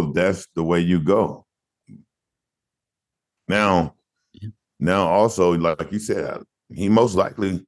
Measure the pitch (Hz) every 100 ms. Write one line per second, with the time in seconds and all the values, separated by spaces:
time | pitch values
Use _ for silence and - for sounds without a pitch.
0 | 78 76 92 95 - 85 82 87 87 90
1 | 76 104 85 - _ _ _ _ _ 104
2 | _ _ _ _ _ _ _ _ _ _
3 | _ _ _ _ - 101 104 90 78 _
4 | _ _ _ - 110 - _ - 80 98
5 | 85 95 113 98 87 85 85 78 80 104
6 | - 104 71 - - _ _ 92 98 110
7 | 120 92 - - 98 87